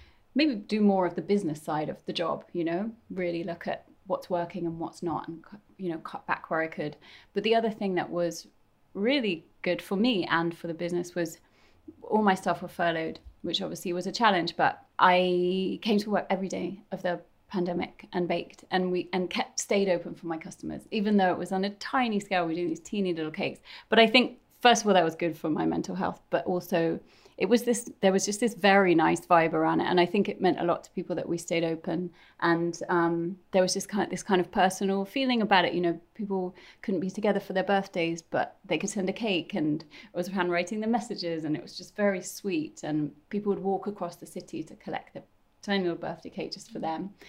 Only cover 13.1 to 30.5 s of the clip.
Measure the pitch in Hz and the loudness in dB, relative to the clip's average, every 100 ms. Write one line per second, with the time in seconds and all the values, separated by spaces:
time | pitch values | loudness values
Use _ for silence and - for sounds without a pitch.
13.1 | - - - 170 160 175 170 190 175 185 | -8 -16 -12 -6 -4 -4 -6 -4 -4 -4
14.1 | 185 226 185 170 - 156 - - - 185 | 2 4 4 2 2 2 2 -8 4 6
15.1 | 180 180 180 180 190 190 185 220 208 214 | 6 4 2 2 0 -2 -2 0 0 2
16.1 | 190 - 190 190 185 180 196 - 180 180 | -2 0 -2 -2 -4 -6 -8 -10 -6 -4
17.1 | 170 - _ _ 202 180 175 - - - | -4 -8 _ _ -4 -2 -2 -6 -10 -8
18.1 | 180 170 175 - - - 185 185 180 - | -4 -2 -2 -4 -14 -4 -2 0 -2 -2
19.1 | 190 175 226 - - - 202 196 170 - | -4 -2 -4 -6 -6 -2 2 2 0 -2
20.1 | - 170 160 185 - 156 - - 220 202 | -10 -8 -8 -10 -12 -10 -10 -6 -2 4
21.1 | 202 185 170 175 190 196 202 - 269 240 | 6 4 2 -2 -2 -2 -6 -4 -2 0
22.1 | 202 202 185 165 170 175 160 - 208 185 | -2 -2 -2 0 -2 -4 -6 -6 -2 -2
23.1 | 160 156 156 139 - - - - 226 226 | -2 -4 -4 -4 -6 -14 -20 2 6 8
24.1 | 254 - - _ _ 240 226 208 185 165 | 6 4 -2 _ _ 6 6 6 6 4
25.1 | 160 170 156 160 156 160 160 - 180 180 | 2 -2 -2 -2 0 0 0 -2 -2 -4
26.1 | - _ 180 - 180 180 175 165 170 - | -4 _ -2 0 -2 0 2 2 -2 -8
27.1 | - - - 185 233 240 220 - - 196 | -20 -20 -2 4 4 4 -2 -4 0 2
28.1 | 190 202 208 240 - 202 196 185 165 160 | 4 0 0 -2 2 6 6 6 6 4
29.1 | 170 - 170 165 160 160 165 156 180 - | 2 4 6 6 2 2 2 2 2 4
30.1 | 208 202 - 185 | 2 0 2 2